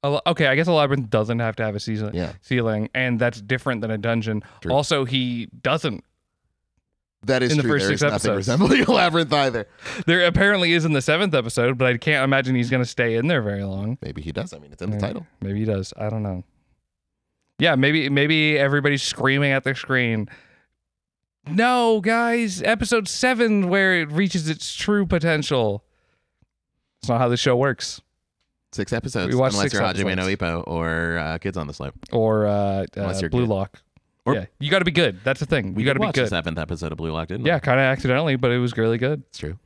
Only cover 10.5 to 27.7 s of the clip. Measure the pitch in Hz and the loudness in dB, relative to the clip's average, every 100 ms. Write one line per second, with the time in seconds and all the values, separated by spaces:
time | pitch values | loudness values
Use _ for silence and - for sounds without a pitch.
10.5 | 202 175 170 160 143 143 160 202 151 117 | 4 2 2 2 0 2 2 2 0 0
11.5 | - 120 127 127 120 - 151 135 135 127 | 0 0 2 2 2 0 0 2 2 2
12.5 | 127 120 131 120 - 120 113 139 160 107 | 0 2 0 -2 0 0 2 2 0 0
13.5 | 101 98 98 104 127 - - 76 73 180 | -4 -4 -4 -6 -6 -8 -10 -8 -8 -8
14.5 | 73 73 73 90 104 101 - 165 _ 98 | -12 -20 -10 -6 -4 -4 -6 -14 _ -6
15.5 | 101 110 98 95 - 107 110 104 92 - | -2 0 -2 -4 -8 -6 -4 -4 -6 -10
16.5 | _ _ _ _ _ _ _ _ _ _ | _ _ _ _ _ _ _ _ _ _
17.5 | _ 156 135 139 156 139 139 147 160 151 | _ 2 4 4 2 2 2 2 2 2
18.5 | 151 139 143 143 139 - - 131 135 143 | 2 2 2 2 0 -2 -2 0 2 2
19.5 | 135 - 123 - 131 120 110 101 - _ | 0 -2 -6 -2 0 2 0 -4 -10 _
20.5 | _ _ _ _ _ _ _ _ _ 143 | _ _ _ _ _ _ _ _ _ -4
21.5 | 175 240 247 233 220 190 226 233 233 226 | 0 2 4 2 2 2 2 2 0 -2
22.5 | 185 - 220 214 233 196 - 254 240 233 | -2 -2 0 0 0 -2 0 0 2 2
23.5 | 208 180 196 190 180 151 151 196 175 156 | 2 2 4 4 2 0 0 0 0 -2
24.5 | 156 - - - 208 190 175 165 156 143 | -4 -8 -6 0 0 2 2 2 0 2
25.5 | 139 110 101 _ _ _ _ _ _ _ | 2 2 -2 _ _ _ _ _ _ _
26.5 | _ _ _ _ _ - 117 123 120 143 | _ _ _ _ _ -2 2 2 2 2
27.5 | 123 139 | 2 0